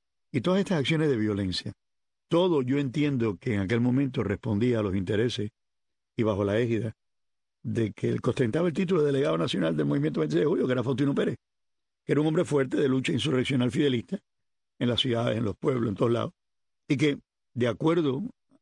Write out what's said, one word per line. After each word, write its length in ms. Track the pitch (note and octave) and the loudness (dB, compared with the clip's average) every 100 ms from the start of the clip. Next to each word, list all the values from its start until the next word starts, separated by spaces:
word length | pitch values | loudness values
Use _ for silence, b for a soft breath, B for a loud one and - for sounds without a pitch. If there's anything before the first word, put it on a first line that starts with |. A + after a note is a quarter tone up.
| _ _ _ | _ _ _
y 80 | C3 | -2
todas 200 | F3 F#3+ | 0 0
estas 180 | F#3+ E3 | 0 0
acciones 320 | A#2+ D#3+ D#3 | 0 0 2
de 80 | A#2 | 2
violencia. 560 | G#2+ G2+ F#2+ F2 A2+ - _ _ _ _ _ | 0 0 -2 -4 -8 -14 _ _ _ _ _
Todo 340 | E3 F#3 D3+ | 2 2 2
yo 160 | B2 C#3+ | 2 0
entiendo 580 | C3+ C3+ D3 C3 A2+ F2+ | 0 0 0 2 0 -2
que 200 | C3+ G2+ | -2 -2
en 40 | |
aquel 220 | F#2+ A#2 | 0 2
momento 420 | B2 C3 C#3 B2+ | 2 2 0 -2
respondía 540 | G2 G2+ G#2+ G2+ B2 A2+ | -2 -2 -2 0 2 2
a 40 | |
los 140 | G2+ G2 | 0 -2
intereses 540 | F2+ G#2 A#2+ - G#2+ - _ _ _ _ _ - | 0 0 0 -2 -6 -10 _ _ _ _ _ -2
y 60 | |
bajo 220 | A2 G2 | 0 2
la 140 | G2+ G#2+ | 2 2
égida 380 | A#2+ A2 A2 - _ _ _ _ _ _ | 0 0 -2 -8 _ _ _ _ _ _
de 300 | - G#2+ G#2+ | -6 -2 -2
que 160 | - A#2+ | -2 -4
el 140 | A#2 | -2
que 80 | B2+ | -2
ostentaba 380 | - A#2 D3+ F3 | 0 0 0 0
el 40 | |
título 300 | C#3+ F3 F3 | -2 0 2
de 60 | D3 | 2
delegado 240 | C3+ D3 E3 | 2 0 0
nacional 400 | E3 F3 E3 D#3 | -2 -2 -2 0
del 80 | |
Movimiento 360 | C#3+ C#3+ D3+ D#3+ | 0 0 0 -2
veintiséis 240 | D3+ E3 | 0 0
de 40 | D#3 | 2
Julio, 180 | B3+ E3+ | 0 0
que 60 | |
era 100 | B2+ | 0
Faustino 320 | A#2+ B2 C#3+ | 0 0 0
Pérez, 220 | - G#3+ - _ _ _ _ _ _ - | 0 -2 -4 _ _ _ _ _ _ -2
que 60 | |
era 100 | C#3+ | 0
un 40 | D#3 | 2
hombre 200 | D#3+ - | 0 0
fuerte 320 | C#3+ C3 D4 | 0 0 0
de 100 | C#3 | 2
lucha 240 | C3+ B2+ | 0 0
insurreccional 580 | C3+ C3+ C3 B2 B2+ B2 | -2 0 -2 0 0 0
fidelista 480 | D3+ C#3+ B2 - G3 - _ _ _ _ - | 2 0 0 -4 -10 -10 _ _ _ _ -4
en 100 | B2 | 0
las 100 | A2 | 0
ciudades, 380 | C3+ A2+ A#2+ A2+ | 0 0 0 0
en 80 | |
los 140 | A2 F#2 | -2 -2
pueblos, 320 | D3+ B2+ A#2 | -2 0 -2
en 40 | |
todos 160 | F#2+ B2 | 0 0
lados, 220 | A#2 A2 - _ _ _ _ - | 0 -2 -8 _ _ _ _ -2
y 80 | C#3+ | 2
que, 220 | D3+ C3+ - _ _ | 2 0 -10 _ _
de 160 | A#2 A#2+ | -2 -2
acuerdo 540 | G#2 D#3 E3+ C#3+ C3 A#3 - _ _ | 2 2 2 0 -2 -6 -12 _ _